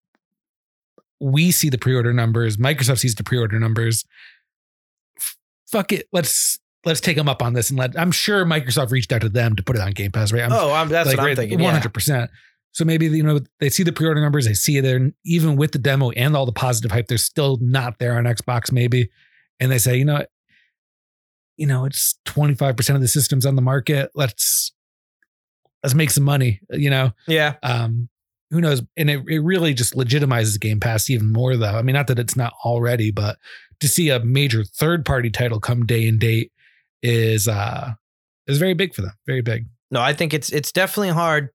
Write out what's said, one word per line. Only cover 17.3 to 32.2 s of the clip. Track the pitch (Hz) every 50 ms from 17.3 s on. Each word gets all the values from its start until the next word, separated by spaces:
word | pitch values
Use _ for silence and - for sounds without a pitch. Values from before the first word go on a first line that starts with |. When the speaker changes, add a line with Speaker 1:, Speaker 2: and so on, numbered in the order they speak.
| - 160 143 139 135 117
Speaker 1:
not | 123 123 131 135 123 120 107 -
there | 123 120 120
on | 120 117
Xbox, | 120 113 - - - 123 120 - -
maybe. | 127 123 120 123 123 127 120 - _ _ _ _ _ _ _ _ _ -
And | 127 127
they | 131
say, | 123 - 127 123
"You | 127 135
know | 151 147
what? | 143 - - _ _ _ _ _ _ _ _ _ _ _ _ _ _ _ _ _ _ _ _ _ _ _ _ _
You | - 156
know, | 143 135 127 131
it's | 139 - - - - - _ -
twenty-five | - - 147 147 147 139 - 139 139 123
percent | 110 117 - 139
of | 139
the | 131
systems | 117 - 151 127 - 143 131 123
on | 139 135
the | 135
market. | 123 131 135 139 - - 151 139 139 - -
Let's, | 147 143 117 - - - - - - - - - _ _ _ _ _ _ _ _ _ _ _ _ _ _ _ _ _ _ _ _ _ -
let's | 139 127
make | 160 160 143
some | - 147 139
money," | 143 143 139 131 120 101 - _ -
you | - 147 143 143
know? | 139 131 131 127 - _ -
Speaker 2:
Yeah. | - 160 156 151 147 135 -
Speaker 1:
Um, | - 127 123 120 117 113 113 117 120 - _ _ _ _ _ _ _ -
who | 151 170
knows? | 170 156 143 123 - - -
And | - 160 147
it, | 143 139 127
it | - 160 156
really | 151 170 190 185 170 156 139
just | 117 120 - -
legitimizes | 123 131 117 135 151 143 135 127 117 110 107 104 104
Game | 113 107 107 104
Pass | - 120 113 107 - -
even | 135 113 107 107
more, | 110 120 127 131 127
though. | 117 110 101 101
I | 113 120
mean, | 131 131
not | 143 139
that | - 127
it's | 120